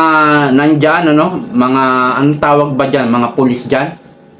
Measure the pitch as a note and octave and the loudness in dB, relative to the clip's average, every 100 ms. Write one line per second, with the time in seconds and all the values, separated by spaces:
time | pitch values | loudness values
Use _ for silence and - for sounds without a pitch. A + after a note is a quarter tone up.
0 | D#3+ D#3 D3+ D3 C#3+ C3 D3+ D3+ D3+ E3+ | 2 2 2 2 2 2 2 2 2 2
1 | D#3+ D3+ F3+ E3+ - A#2+ B2+ C3+ C3 B2+ | 2 2 0 -4 -6 -2 0 0 0 0
2 | B2+ B2 C#3+ D3 D3+ D3 D3 C3 C3+ C3+ | 0 0 0 0 0 2 0 -2 -2 -2
3 | A#2 A#2+ A#2+ - B2+ A#2 A#2+ C3 D#3 - | 0 -2 -2 0 -2 -2 -4 -4 -4 -10
4 | - - - | -20 -20 -20